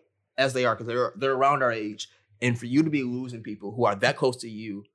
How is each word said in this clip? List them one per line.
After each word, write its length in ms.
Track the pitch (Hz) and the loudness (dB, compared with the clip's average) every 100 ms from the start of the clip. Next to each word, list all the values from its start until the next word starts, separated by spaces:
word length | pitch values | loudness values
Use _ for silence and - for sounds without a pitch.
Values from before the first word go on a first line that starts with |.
| _ _ _ - | _ _ _ 0
as 160 | 131 | 0
they 120 | 127 123 | 2 2
are, 100 | 110 | 0
'cause 100 | 117 | -2
they're, 260 | 120 123 101 | 0 -2 0
they're 160 | 135 | 0
around 280 | 135 139 143 | 4 4 4
our 100 | 127 | 2
age, 380 | 113 107 104 - _ _ - | 0 -4 -8 -14 _ _ -2
and 160 | 123 120 | -2 0
for 80 | 120 | 0
you 160 | 135 | 2
to 80 | 160 | 2
be 120 | 147 | 2
losing 400 | 123 123 127 120 | -2 -4 -8 -10
people 300 | 107 104 101 | -12 -10 -8
who 120 | 113 113 | 0 2
are 80 | 101 | 4
that 200 | 120 117 | 0 2
close 200 | 131 123 | 0 0
to 100 | 117 | -8
you, 340 | 107 110 101 - | -10 -10 -10 -12